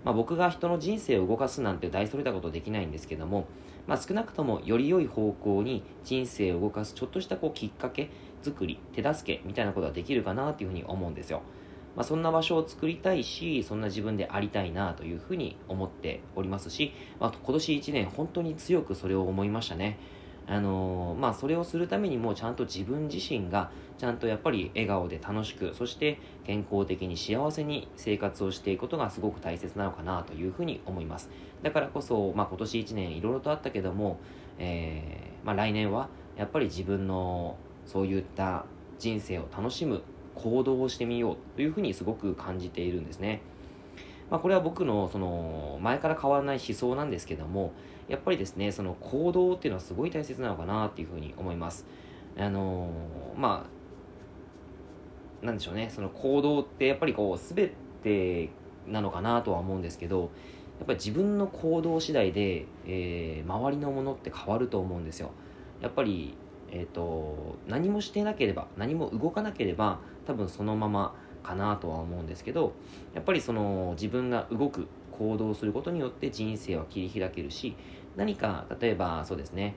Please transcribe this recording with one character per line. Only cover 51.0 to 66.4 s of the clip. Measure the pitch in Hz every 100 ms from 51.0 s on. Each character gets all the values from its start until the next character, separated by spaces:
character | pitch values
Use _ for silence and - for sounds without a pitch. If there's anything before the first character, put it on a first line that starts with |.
い | 82
う |
ふ |
う | 87
に | 78 -
思 | 92
い | 87
ま | 82
す。 | 90 - - - - - -
あ | 101
の | 98 95 90 87 82 82 78 69 -
ー、 |
ま | 120 90 78 - - - - - - - - - - - - - - - - -
あ、 | 120
な |
ん | 107
で |
し | 92
ょ |
う |
ね、 | 98 110
そ | 107
の | 95
行 | - 135 143
動 | 143 147
っ | 139
て | - 131
や |
っ | 135
ぱ | 156
り |
こ | 113 104 90
う | -
全 | 180 196 - - -
て | 110 101 92 87 80 - - - -
な | 107
の | 101
か | 87
な | 107 120
と | 117
は | 87
思 | 92
う | 95
ん |
で | 85
す | -
け | 85
ど、 | 92 85 - - - - -
や |
っ | -
ぱ |
り | 127
自 | 104
分 | 127 202 202
の | 196
行 | - 160 165
動 | 165 160
次 | 160
第 | 143 95
で、 | 92 98 85 - - -
え | 92 87 85 82 78 80
ー、 |
周 | 110 135
り | 143
の | 143
も | 135
の | 135
っ | 131
て | -
変 | - -
わ | 113
る | 123
と | 104
思 | 92 87
う |
ん |
で | 80
す | -
よ。 | 78 - - - - -
や | 123
っ |
ぱ | -
り、 | 117 92 71 65